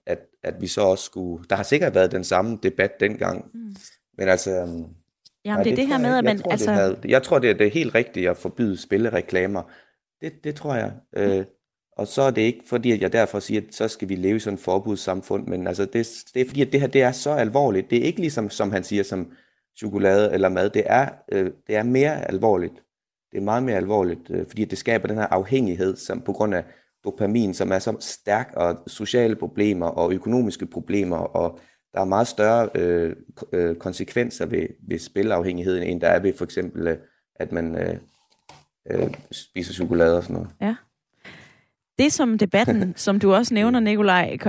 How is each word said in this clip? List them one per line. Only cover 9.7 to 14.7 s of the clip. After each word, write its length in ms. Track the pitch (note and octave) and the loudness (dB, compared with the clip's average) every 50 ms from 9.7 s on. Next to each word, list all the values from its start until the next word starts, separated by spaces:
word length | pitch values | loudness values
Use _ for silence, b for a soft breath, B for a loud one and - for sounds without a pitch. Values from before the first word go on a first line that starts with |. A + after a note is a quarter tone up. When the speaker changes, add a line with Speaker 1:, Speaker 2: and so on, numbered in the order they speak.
| b b b b b b _ _ _ _ | b b b b b b _ _ _ _
Speaker 1:
Det, 240 | D#3+ D#3+ D#3 _ - | -14 -14 -14 _ -10
det 100 | D3+ D3 | -10 -8
tror 200 | D3 - D3 C3 | -6 -6 -4 -2
jeg. 180 | A2+ G#2+ G2+ G#2 - - _ - | -2 -4 -4 -8 -12 -16 _ -4
Øh, 280 | - G2+ G2 G2 F#2+ F#2+ - _ _ _ _ _ _ _ _ _ | 0 0 2 2 0 -2 -6 _ _ _ _ _ _ _ _ _
og 100 | - G#2 | -8 -8
så 160 | - - C3+ | -4 0 2
er 80 | C3+ C3+ | 2 2
det 120 | A2+ A2 | 2 2
ikke 180 | A2 A#2+ B2 - - - | 2 0 0 -2 -4 -4
fordi, 240 | B2 A#2 A2+ B2 | -4 0 2 2
at 80 | A2+ G2+ | 2 2
jeg 120 | F#2 F#2+ | 2 2
derfor 260 | - A#2 G#2 - - G2+ | 2 2 2 2 -2 -4
siger, 220 | - - G#2+ G#2+ | -4 -4 -4 -4
at 140 | - - - | -4 -6 -4
så 140 | - A2+ A2 | -4 -4 -4
skal 200 | - - G2+ F#2+ | -4 -6 -6 -4
vi 60 | G2 | -2
leve 220 | F2+ F#2 G2 G#2+ | 0 0 0 0
i 20 | A2 | 0
sådan 160 | - G#2+ G2 F#2 | -2 -4 -6 -4
et 60 | - | -2
forbudssamfund, 840 | F#2 | -2